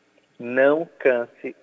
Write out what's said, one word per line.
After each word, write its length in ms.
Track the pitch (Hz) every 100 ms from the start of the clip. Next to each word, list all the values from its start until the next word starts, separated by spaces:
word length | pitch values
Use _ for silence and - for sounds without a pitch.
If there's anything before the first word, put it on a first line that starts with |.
| _ _ _ _
não 500 | 120 127 139 151 170 _
canse 560 | 139 123 117 _ 131 -